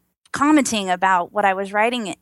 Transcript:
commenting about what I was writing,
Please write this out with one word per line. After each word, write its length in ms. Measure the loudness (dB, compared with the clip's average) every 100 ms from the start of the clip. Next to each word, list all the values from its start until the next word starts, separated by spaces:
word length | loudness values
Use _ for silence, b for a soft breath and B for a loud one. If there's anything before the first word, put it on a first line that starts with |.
| _ _ _
commenting 560 | -2 2 2 2 -2 -2
about 440 | 0 2 2 0
what 100 | -2
I 100 | 0
was 200 | 0 -2
writing, 420 | 0 0 -2 -6 -4